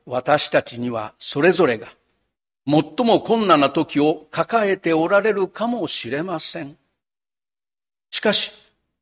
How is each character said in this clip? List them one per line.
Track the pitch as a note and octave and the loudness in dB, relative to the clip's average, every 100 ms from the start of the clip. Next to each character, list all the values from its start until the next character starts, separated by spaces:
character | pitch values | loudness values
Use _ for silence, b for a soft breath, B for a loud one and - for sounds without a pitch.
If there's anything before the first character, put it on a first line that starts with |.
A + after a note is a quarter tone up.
| - | -8
私 | B2 C3 D3 - | -4 0 0 2
た | D3+ | -2
ち | - A#2 | -2 -6
に | B2 | -6
は | A#2 G#2+ - | -6 -8 -12
そ | - C#3 | -8 0
れ | E3 | 2
ぞ | F3 D#3+ | 4 2
れ | A2 | 0
が | - - _ _ _ _ _ _ - | -8 -20 _ _ _ _ _ _ 0
最 | D3 D#3 - A#3+ | 0 0 0 2
も | F#3+ | 2
困 | - A3+ G3+ | 2 0 4
難 | D#3 | 4
な | C#3 | 4
時 | E3 D#3 C#3+ | 0 -2 0
を | D3+ D#3 - | 0 0 -4
抱 | - E3 A#3 G3+ | -4 0 0 0
え | F#3+ | 0
て | E3+ | 0
お | D#3+ E3 | 0 2
ら | G3+ | 2
れ | G#3 | 2
る | G3 F#3 | 0 -2
か | - A3+ | -4 -4
も | A#3+ E3 | -4 -6
し | - - | -8 -6
れ | C#3 | -6
ま | F3+ E3 | -6 -6
せ | - F3 | -8 -10
ん。 | C#3 D#3 _ _ _ _ _ _ _ _ _ _ _ _ _ | -12 -16 _ _ _ _ _ _ _ _ _ _ _ _ _
し | - | -4
か | G#3+ | -2
し、 | G3 - - _ _ _ _ | 0 -2 -8 _ _ _ _